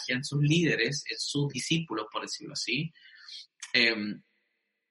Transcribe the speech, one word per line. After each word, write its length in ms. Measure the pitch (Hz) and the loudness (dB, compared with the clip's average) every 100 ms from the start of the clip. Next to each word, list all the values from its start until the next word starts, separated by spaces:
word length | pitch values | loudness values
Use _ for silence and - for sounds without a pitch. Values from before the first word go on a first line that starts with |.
| - | 2
en 140 | 127 | -4
sus 180 | 139 143 | -2 2
líderes, 640 | 147 165 156 107 117 143 - | 4 6 4 4 0 -2 -6
en 80 | 110 | -6
sus 300 | - 143 143 | -4 -2 -2
discípulos, 580 | 131 - 165 165 110 107 | -4 0 0 0 -6 -6
por 100 | - | -6
decirlo 300 | - - - | -6 -8 -8
así, 380 | - - 123 160 - - - - - - _ - | -8 -4 -2 -4 -8 -20 -20 -20 -18 -20 _ -2
em, 480 | 123 117 110 104 - - _ _ _ _ _ _ | 4 4 4 -2 -6 -12 _ _ _ _ _ _